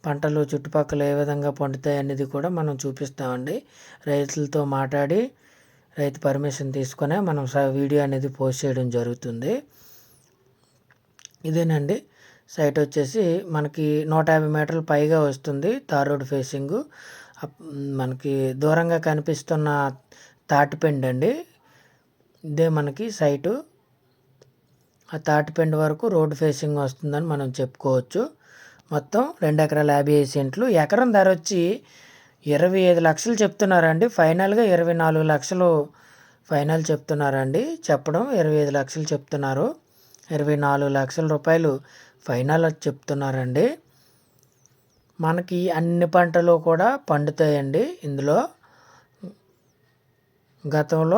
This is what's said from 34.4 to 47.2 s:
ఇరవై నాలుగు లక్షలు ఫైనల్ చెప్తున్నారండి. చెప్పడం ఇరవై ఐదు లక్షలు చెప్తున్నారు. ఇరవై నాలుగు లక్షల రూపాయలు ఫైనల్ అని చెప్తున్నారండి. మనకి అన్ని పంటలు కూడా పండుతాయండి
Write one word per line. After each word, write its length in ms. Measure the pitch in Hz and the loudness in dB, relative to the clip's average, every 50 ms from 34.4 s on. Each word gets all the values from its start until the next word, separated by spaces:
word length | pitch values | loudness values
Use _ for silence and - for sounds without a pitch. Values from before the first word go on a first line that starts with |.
| 190 196 208 220 233 | 2 2 2 4 4
ఇరవై 320 | 208 180 170 170 170 170 165 | 4 4 4 4 2 2 2
నాలుగు 280 | 165 160 156 156 160 156 | 2 2 2 2 2 2
లక్షలు 420 | 151 143 - - 190 185 180 175 165 151 147 156 - _ _ - - - - _ _ _ _ - | 2 0 0 -2 0 2 4 4 4 4 2 -2 -6 _ _ -20 -20 -20 -20 _ _ _ _ -4
ఫైనల్ 360 | 160 143 143 147 160 165 156 | -2 0 0 0 0 0 0
చెప్తున్నారండి. 800 | 156 156 139 - - 156 147 147 139 135 135 135 131 135 185 247 311 330 320 - | 0 -2 -2 -2 -4 -2 -2 0 0 0 0 0 0 -2 -2 -2 -4 -6 -6 -2
చెప్పడం 400 | - 156 135 - - 151 170 - 285 | 0 0 0 0 -2 -2 -2 -2 0
ఇరవై 260 | 269 196 165 156 151 151 | 0 0 2 2 2 2
ఐదు 160 | 147 143 139 | 2 0 0
లక్షలు 320 | 143 135 135 - 160 156 156 | -2 -2 -4 -6 -8 -6 -4
చెప్తున్నారు. 580 | 151 143 139 - - 147 139 135 135 135 165 254 320 - _ _ _ _ _ _ _ _ _ - | -4 -6 -4 -6 -6 -4 -2 -2 -2 0 -2 -2 -4 -8 _ _ _ _ _ _ _ _ _ -8
ఇరవై 240 | 165 147 147 147 147 | -6 -4 -2 0 0
నాలుగు 360 | 147 147 143 143 139 143 139 | 0 2 0 0 0 0 0
లక్షల 340 | 139 139 135 131 - - 160 156 | 0 0 -2 -2 -2 -2 -2 0
రూపాయలు 440 | 156 147 151 165 160 165 165 151 135 135 - - - - - - _ _ - | -2 0 2 2 2 4 2 2 0 -2 -6 -14 -20 -20 -20 -20 _ _ -8
ఫైనల్ 420 | - 127 123 127 139 151 165 165 | -6 -4 -2 0 0 2 2 2
అని 140 | 160 156 - | 0 -2 -2
చెప్తున్నారండి. 840 | - 151 135 - _ - 147 139 139 135 131 131 127 127 127 143 185 254 311 320 _ _ _ _ _ _ _ _ _ _ _ _ _ _ _ _ _ _ _ _ _ _ _ _ _ _ _ - | -4 -6 -6 -4 _ -6 -4 -4 -4 -4 -4 -4 -4 -2 2 2 2 2 0 -4 _ _ _ _ _ _ _ _ _ _ _ _ _ _ _ _ _ _ _ _ _ _ _ _ _ _ _ -4
మనకి 400 | 165 160 165 175 180 180 185 175 180 185 | -2 0 0 -2 -2 -4 -4 -2 -2 -2
అన్ని 360 | 170 160 170 170 170 175 175 170 | 0 0 0 0 2 2 2 4
పంటలు 460 | 160 180 175 170 160 175 170 175 170 160 | 4 4 4 4 4 4 4 4 4 4
కూడా 260 | 160 165 165 165 185 226 269 277 - | 4 2 2 2 2 2 0 0 -2
పండుతాయండి 800 | - 165 143 | -2 0 0